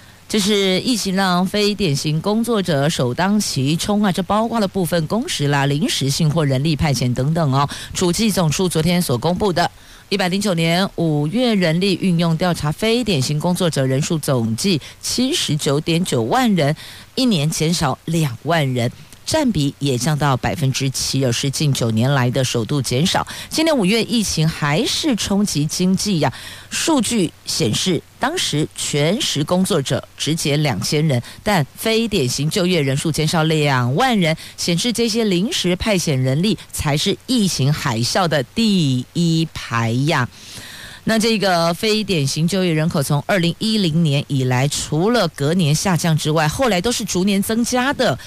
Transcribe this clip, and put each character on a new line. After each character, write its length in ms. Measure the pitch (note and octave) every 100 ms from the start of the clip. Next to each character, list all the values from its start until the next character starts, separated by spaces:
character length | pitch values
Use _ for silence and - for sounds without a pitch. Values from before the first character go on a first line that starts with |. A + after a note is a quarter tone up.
| - - -
这 120 | G#3+
是 400 | F#3+ G3+ G3 F#3
疫 160 | - A3+
情 180 | G3 F#3
让 300 | F#3+ F3+ F#3
非 280 | G#3 G#3
典 220 | G3+ F#3 C#3
型 240 | D#3 D#3
工 240 | G3+ A3
作 160 | A#3 A3
者 300 | F3+ C#3+ C#3+
首 240 | - B2
当 260 | B2 F#3 G#3
其 380 | - - C3 E3
冲 260 | - G#3
啊， 80 | G#3
这 120 | F3+
包 240 | F3+ G#3 A3+
括 120 | A#3
了 80 | F#3+
部 160 | G3+
分 220 | E3+ F3 D#3
工 240 | G#3 E4+
时 180 | - C#3+
啦、 200 | C#3+ C#3
临 200 | C#3+ A#3+
时 220 | - C3
性 180 | - D#3
或 160 | E3
人 180 | D3 C3
力 120 | D#3 C#3+
派 160 | D#3+
遣 220 | C3 B2+
等 180 | B2 C3+
等 220 | E3+ D3
哦。 160 | C3+ C#3+ - -
主 180 | - F3+
计 200 | F3 A3
总 180 | F#3+ D#3+
处 180 | C#3 F3+
昨 140 | D#3+
天 180 | D#3+ F3
所 160 | E3+ A#2+
公 220 | D#3 F3
布 160 | G3+
的 160 | F3 E3+ - - - -
一 80 | G3
百 100 | F3+
零 140 | G3
九 140 | G#3 E3
年 340 | E3 E3+ G3 -
五 320 | E3 D3 D3+
月 260 | A3 B3+
人 260 | G#3 E3+ E3
力 160 | G3 F3
运 160 | F#3+ E3+
用 180 | E3+ D#3+
调 160 | F#3
查， 200 | D#3+ D3+
非 320 | - A3 A#3+
典 180 | G#3+ D3+
型 180 | B2+ D3
工 140 | E3+
作 160 | F3+ F3
者 160 | C#3+ C3
人 160 | C3
数 160 | D#3 D#3+
总 360 | D3 C3 A2+ A2+
计 260 | G3 D#3+ - -
七 320 | - - B3+
十 240 | F4+ - D3+
九 240 | D#3 C#3
点 240 | D#3+ E3
九 200 | F#3 C3
万 300 | A2+ A#3 B3 F#3
人， 200 | C#3 D#3 - - -
一 120 | - B3+
年 220 | F3 D3
减 240 | - D#3+
少 260 | F3 D3 - -
两 300 | E3 D3+ A2+
万 300 | C#3 E3 C3+
人， 180 | B2 A#2+ - - - -
占 240 | D#4+ C4+
比 220 | D#3+ C#3 -
也 180 | C#3 B2
降 220 | E3 D3
到 180 | D3 B2+
百 200 | A#2+ F#2+
分 140 | C3+
之 160 | - C3+
七， 340 | - - C3+
而 80 | C3+
是 200 | - C#3
近 200 | - D#3
九 200 | B2+ A#2+
年 200 | A2 B2+
来 200 | C#3 B2
的 120 | C3+
首 220 | B2+ A#2+ G#2
度 160 | D3
减 240 | A#2+ B2 E3
少。 200 | - - - -
今 160 | -
年 140 | D#4+ C#4+
五 80 | F#3
月 180 | A3+
疫 200 | G#3 A#3
情 260 | G3 - D#3
还 340 | - D3 D3+ D#4+
是 300 | - D#4+ A3
冲 300 | - G3+ G#3
击 200 | D3 D#3
经 300 | - F3+ F#3+
济 240 | G#3 F3
呀， 140 | C#3+ - - - -
数 280 | - - D4
据 320 | G#3 A#3 E3 - -
显 280 | - B2
示 280 | - - D#3 - -
当 180 | B3 F4+
时 300 | - D3 - -
全 460 | - D3 D3+ A3
时 220 | - C#3
工 200 | - F3+
作 160 | F#3 E3+
者 260 | C3+ A#2 - -
只 180 | - E3
减 260 | D#3 D3
两 160 | D3 G2
千 260 | - D3+ D#3
人， 140 | C#3+ - -
但 220 | - G3 C#3 -
非 320 | A3+ A3+ A3+
典 200 | G3 B2
型 220 | C3 D3+
就 160 | G#3 F3+
业 160 | F3
人 140 | C3+ C#3
数 140 | E3
减 160 | - D#3
少 160 | E3
两 520 | D#3 D#3+ D3 C3 B2 D3
万 240 | C4 A3
人， 160 | D#3+ D#3+ - -
显 200 | - E3+
示 140 | B3
这 140 | A3 A#3
些 140 | A3+
临 280 | A3 F3 A3+
时 240 | F#4 F3 F#3
派 220 | A3+ F#3+
遣 180 | E3 C3
人 260 | C3 C#3
力 160 | G#3 - -
才 260 | - D3+ D3
是 180 | G3+ F#3 -
疫 200 | B3+ F#3+
情 240 | - C3+
海 280 | D3+ C#3+ A2+
啸 280 | A#2 G#3+ F3
的 140 | D3+
第 640 | B2 - A3+ F#3+ C#3+ B2+ A#2+
一 340 | D3 E3+ D#3+ D#3+
排 380 | - - A#2 A#2
呀。 360 | A#2+ C#3+ D3+ A#2+ - - - - - - - -
那 120 | A3
这 180 | A3+ A3
个 340 | F#3+ F3 E3+
非 320 | E3+ A3 G#3+
典 220 | G3+ F3 C3+
型 220 | - E3
就 180 | F#3+ F3+
业 80 |
人 160 | D#3 D#3+
口 140 | E3
从 200 | C3+ D3 -
二 100 | G3
零 160 | E3+ -
一 180 | A3 A3
零 240 | F3 D#3
年 240 | E3 C#3 -
以 180 | C#3 B2+
来， 220 | B2+ C#3
除 440 | - - D3+ G3+
了 160 | A#3+ E3+
隔 260 | - C#3
年 220 | F#3 D3 D#3
下 200 | G3+ E3+
降 220 | F3 D3+
之 140 | D3+
外， 160 | D#3 D3+
后 200 | - C4
来 140 | F3+
都 100 | A3+
是 140 | A#3+ G#3+
逐 180 | F3+
年 160 | G3 G3
增 200 | G3+ A3+
加 300 | A#3 B3 B3
的， 240 | C#4+ A3 B2